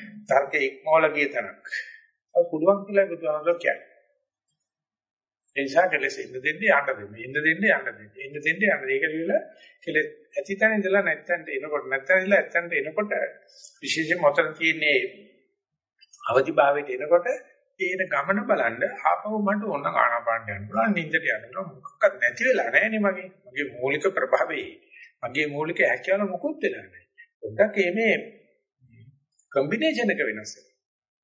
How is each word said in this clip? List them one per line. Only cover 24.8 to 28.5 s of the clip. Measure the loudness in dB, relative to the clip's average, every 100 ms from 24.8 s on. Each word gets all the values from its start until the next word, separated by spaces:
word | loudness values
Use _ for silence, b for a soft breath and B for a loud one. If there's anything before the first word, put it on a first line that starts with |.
| B B B _
මගේ | -6 -2 -2
මූලික | -2 -4 0
හැකියාවල | 0 0 0 0 0
මොකුත් | -4 -6 -4
වෙලා | -6 -6
නැහැ. | -12 -20 _ B B _
පොඩ්ඩක් | -4 2 2 2
එමේ | 0 2 2 0 -4 -18 _